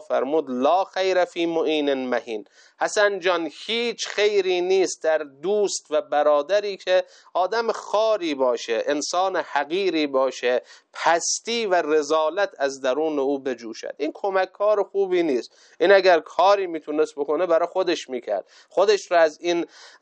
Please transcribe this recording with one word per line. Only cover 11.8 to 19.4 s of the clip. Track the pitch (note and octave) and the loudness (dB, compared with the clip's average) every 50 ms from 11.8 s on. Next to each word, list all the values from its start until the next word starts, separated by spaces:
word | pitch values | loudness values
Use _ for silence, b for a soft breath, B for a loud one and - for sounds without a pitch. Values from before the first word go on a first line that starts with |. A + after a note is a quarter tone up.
| D#3+ D3 D#3 D#3 D3 C#3 D#3 D#3+ D#3 D#3 D#3+ G3+ G3+ F#3+ - - | 2 2 0 0 0 0 0 0 0 0 -2 -2 -2 -4 -2 -4
از | C#3 C#3 C3+ C3+ | -4 -4 -4 -4
درون | C3+ C3 C3 D3 D#3 D#3+ D#3 C#3+ | -4 -2 -2 0 -2 -2 -2 -2
او | C3+ C#3 C#3+ C3+ | -2 -2 -2 -4
بجوشد. | C3 C#3 B2 A2+ - - - - - - - - | -4 -6 -6 -6 -8 -14 -14 -12 -12 -12 -8 -6
این | - D#4+ - | -6 -8 -6
کمک | - - G3+ F#3+ F#3+ F#3+ F#3 | -6 -4 -2 -2 -2 -2 -2
کار | _ - G3+ G#3+ G#3+ G3+ G3 | _ -2 0 0 2 0 0
خوبی | - - G3 G3 F#3 F3+ F3 E3+ | -2 -2 -2 -2 0 0 0 2
نیست. | D#3+ C3 A#2 A2 - b b b b b b | 2 0 -2 -4 -6 b b b b b b
این | E3 F#3 | 4 6
اگر | G3+ G3 F3+ F#3 F3 D#3+ | 6 6 8 6 4 4
کاری | D3+ - - - F3 G3 G3+ G3+ F#3+ F3 | 2 -2 0 2 4 6 4 4 2 -2
می‌تونست | E3 D#3 - - D3+ D#3 D3+ D3 - | -6 -8 -8 -4 0 0 0 0 -2
بکنه | C#3+ C#3+ C#3+ D3+ D#3 F3+ | -6 -4 -2 -2 0 2
برای | F3 E3+ D#3+ E3+ E3+ | 2 2 2 2 0
خودش | - F#3 F#3 F3 D#3+ C#3+ - - | -2 -2 0 0 -2 -4 -4 -8
می‌کرد، | B2+ A#2+ - G#2+ G#2 F#2+ - B B B B B | -10 -8 -6 -4 -4 -4 -4 B B B B B
خودش | - E3+ F#3+ G#3 G#3 F#3+ - - | 0 2 2 4 2 0 0 2
رو | F3 E3+ | 4 4
از | E3 D#3 D3+ - | 4 4 2 -2